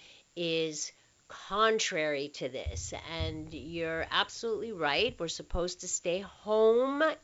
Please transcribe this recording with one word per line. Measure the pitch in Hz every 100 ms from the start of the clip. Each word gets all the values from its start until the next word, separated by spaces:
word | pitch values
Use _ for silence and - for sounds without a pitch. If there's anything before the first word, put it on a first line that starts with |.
| - - _ -
is | 170 165 160 151 - - _ _ _
contrary | - - 196 220 220 - 180 156 143 143
to | - 143
this. | 127 - - - - 147 165
And | 160 156 156
you're | 160 135 170 165 165 -
absolutely | 165 202 - 233 208 226
right. | 196 147 147 226 240
We're | 165
supposed | - 156 175 180 180
to | 180
stay | - 180 180
home | 196 - 208 214 220 233 269 285 311 -